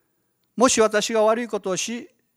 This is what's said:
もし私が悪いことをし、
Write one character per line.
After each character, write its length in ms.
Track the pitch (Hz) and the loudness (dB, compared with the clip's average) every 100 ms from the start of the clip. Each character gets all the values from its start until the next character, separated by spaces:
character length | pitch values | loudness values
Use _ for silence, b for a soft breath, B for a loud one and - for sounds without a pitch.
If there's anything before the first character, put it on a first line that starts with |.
| _ _ _ _ _ - | _ _ _ _ _ 0
も 120 | 247 | 2
し 120 | - | 4
私 320 | 220 214 - | 2 0 -2
が 100 | 226 | 2
悪 200 | 214 226 | 2 2
い 60 | 240 | -2
こ 120 | 208 | -6
と 100 | 190 | -4
を 60 | 180 | -6
し、 340 | - 233 - _ _ | -6 -8 -12 _ _